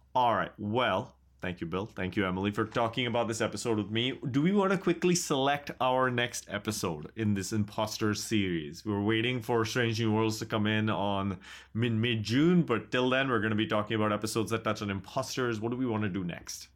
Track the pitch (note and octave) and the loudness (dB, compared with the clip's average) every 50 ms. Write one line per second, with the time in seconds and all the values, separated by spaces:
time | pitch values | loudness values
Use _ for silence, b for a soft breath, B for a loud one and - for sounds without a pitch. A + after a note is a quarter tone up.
0 | _ _ - B2+ B2 A#2+ A2 F#2+ E2+ D#2 - - G2+ G#2 G#2+ B2 B2 A2+ F#2+ F#2+ | _ _ 0 2 2 4 4 2 0 -2 -4 -6 -6 -2 0 2 2 2 2 2
1 | B2+ - - _ _ _ _ _ - F#2 F2+ - F2 E2 E2 F#2 G2+ A2+ - - | 0 -4 -10 _ _ _ _ _ -8 -6 -6 -6 -6 -4 -4 -4 -4 -4 -6 -6
2 | F#2+ F#2 F2 G#2+ G2 F#2 F#2 F#2 F#2+ G#2 G#2+ A#2 G#2+ G#2+ - B2+ A#2 A2+ A#2+ C3 | -4 -2 0 0 0 0 0 0 0 0 0 -2 -2 -2 0 0 0 0 0 -2
3 | B2+ A#2+ A2 A#2+ A#2 G#2 A2+ G#2+ A#2 A2 - G#2 - A#2+ A2+ G#2 G2+ F#2+ G#2+ A2+ | -2 0 0 0 0 0 -2 -2 -2 -2 -2 -4 -2 0 0 0 0 -2 -2 -2
4 | A#2+ B2+ C3+ - - C#3 A#2 C#3 D3 F3+ G3 G#3 F#3+ F#3+ G3 F#3 - F3+ E3+ E3+ | -2 -2 -2 -4 -6 -2 0 2 2 4 4 4 4 4 2 2 2 0 0 2
5 | - F3+ F3 E3 - - D#3 C3+ C3 C#3 C#3+ C#3+ - - - - C3 C3 B2+ B2+ | 2 2 2 2 0 0 0 2 2 2 2 0 -2 -8 -4 -2 2 2 4 4
6 | B2+ B2+ B2 A#2+ A#2+ A#2 - - - - F2 G2+ G2+ - G#2+ - - F#2+ E2 D2+ | 4 2 2 2 0 0 -2 -6 -8 -6 -6 -4 -2 -2 -2 -2 -2 -2 -4 -4
7 | D2+ - - - A2+ G#2+ G#2 G2 F#2+ - A2+ G#2+ G#2 G#2 - - A2 G#2 - - | -8 -10 -6 -2 0 2 2 2 0 -2 -2 -2 -2 -2 -2 -2 -4 -2 -2 0
8 | A2+ G#2+ G#2 G2+ - - A2+ G#2+ G2 F#2 F2 E2 D2+ D2 D#2+ F2 - G#2+ G#2 G2+ | 0 0 0 0 -2 0 0 2 2 2 0 -2 -4 -6 -10 -8 -6 -2 -2 0
9 | G2+ G#2+ A2 A2 A2 B2 B2+ B2+ A2 - B2 A#2 A2 A2 - C3 A#2+ A#2 A2+ G#2+ | 2 2 2 2 2 0 -2 -2 -2 0 0 0 0 0 0 0 0 0 0 0
10 | A#2 A2 G#2+ A2 A2 A2 A2 A2 A#2 - - A2 G#2 G#2 G#2+ G#2+ G#2+ A2 G#2 D#2+ | 0 2 2 2 2 2 0 -2 -4 -2 -2 0 2 2 2 2 2 0 0 0
11 | G2 G2+ G2+ G2 G2 G2+ F#2+ B B B B B B B - A2 A#2 B2 A#2 A2 | 0 -2 -2 -2 -2 -2 -4 B B B B B B B -4 -2 0 0 0 0
12 | A2 B2 A#2+ A2 G#2 G2 A2+ C3 D3+ E3+ F3+ F3 D#3+ - A#2+ G#2+ - - - B2+ | 0 0 0 -2 -2 0 2 4 6 6 6 6 4 4 2 0 0 0 0 2
13 | B2+ B2+ B2+ C3 C3+ C3+ B2 A2 G2+ A2 A2 G#2+ A2 G#2+ A2+ G#2+ G2+ - A2+ A2 | 2 4 4 2 2 2 2 2 2 2 2 0 0 2 0 0 0 0 0 0
14 | G#2+ G#2+ G#2 G#2 - G#2+ - A#2+ G#2+ F2+ A2 A2 - A2 G#2+ - A2 G2+ F#2+ G2 | 2 2 2 0 -2 -2 -2 -2 0 0 -2 -2 -2 -2 -2 -2 -2 -4 -4 -4
15 | F#2 - - C3+ C3 - - - B2+ A#2+ A#2 G#2+ G#2 A#2 B2 B2 C3 B2 A2 G#2+ | -6 -6 -6 -6 -6 -4 -4 -2 -2 -2 -2 -2 -4 -4 -2 -2 -2 -2 0 0
16 | G#2+ G#2 F2+ G2 F2+ F2 - - - - - - - - _ | 0 -2 -2 -4 -4 -6 -6 -8 -10 -14 -14 -14 -16 -18 _